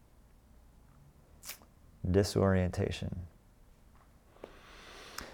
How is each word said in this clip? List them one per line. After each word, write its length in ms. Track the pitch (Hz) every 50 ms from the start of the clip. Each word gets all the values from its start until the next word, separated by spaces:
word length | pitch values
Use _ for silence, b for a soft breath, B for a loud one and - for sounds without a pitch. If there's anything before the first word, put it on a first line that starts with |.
| - - - - - - - - - - - - - - - - - - - - - - - - - - - - - - - - - - - - - - - - - 92
Disorientation. 1160 | 90 98 101 - - 104 98 98 95 92 90 90 - - 104 - - - - 92 - 90 90 - - - - - - - - - - - - - - - - - - - - - - b b b b b b b b b b b b b b b b b b b